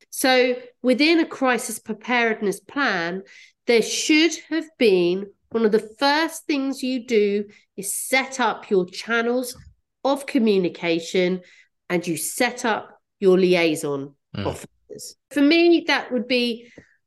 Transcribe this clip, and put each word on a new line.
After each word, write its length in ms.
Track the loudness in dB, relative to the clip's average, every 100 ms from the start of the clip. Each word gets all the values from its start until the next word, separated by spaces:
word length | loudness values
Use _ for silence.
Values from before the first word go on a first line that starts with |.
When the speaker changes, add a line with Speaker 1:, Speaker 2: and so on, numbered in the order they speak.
| _
Speaker 1:
So 460 | -2 2 4 2 -2 -8 _
within 380 | 0 2 4 2
a 60 | 0
crisis 520 | -2 0 0 -4 -10
preparedness 840 | -10 -10 -4 0 0 0 -2 -4
plan, 640 | -8 -4 -2 -2 -4 -8 -12 -20 -20 _ 0
there 140 | 2
should 500 | 2 -2 2 2 2 -2 -6
have 160 | -8 -6 0
been, 500 | 2 4 2 -2 -6 _ _
one 160 | -2 2
of 60 |
the 160 | 0 -2 -2
first 460 | 0 2 -2 -6 -4
things 360 | -4 -2 -4
you 240 | -4 -6 0
do 400 | 2 2 0 -6 -14 _ -12
is 160 | -10
set 460 | -8 -2 -2 -2 -2
up 300 | -2 -2 0
your 160 | 0 0
channels 720 | -8 -4 -2 0 -2 -4 -12 -20 _ _ _
of 220 | -2 -2 0
communication, 1160 | 0 2 2 0 -2 -2 -2 0 0 0 -2 -8 _ _ _ -4
and 160 | -4 -2
you 120 | -6
set 480 | -6 -2 -2 -2 -4
up 340 | -4 -6 -20 _ 0
your 180 | 4 4
liaison 800 | 4 4 2 0 -4 -6 -8 _ _ -8
Speaker 2:
Mm. 120 | -6
Speaker 1:
officers. 680 | -8 -14 _ -20 -18 -18 -20 _
For 120 | 2
me, 440 | 4 6 6 4 2
that 240 | -4 -2
would 160 | -4 0
be 440 | 0 0 -4 -12 -20 _ _